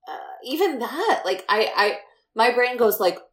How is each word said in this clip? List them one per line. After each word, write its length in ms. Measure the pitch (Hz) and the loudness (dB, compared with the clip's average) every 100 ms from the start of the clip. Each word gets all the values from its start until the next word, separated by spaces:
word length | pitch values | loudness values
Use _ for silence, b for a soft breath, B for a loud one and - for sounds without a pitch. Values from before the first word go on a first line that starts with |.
| - | -12
Uh, 100 | 62 - - | -12 -12 -14
even 360 | 240 302 381 269 | -8 0 0 0
that, 420 | 226 269 440 - 180 | -6 -4 0 0 0
like, 200 | 190 - | -4 0
I, 220 | 208 214 - | 0 0 2
I, 240 | 208 - b b b 220 | 0 0 b b b 2
my 160 | 233 | 2
brain 240 | 240 247 247 | 4 0 2
goes 220 | 226 202 | 2 4
like 200 | 220 - - | 0 -2 -14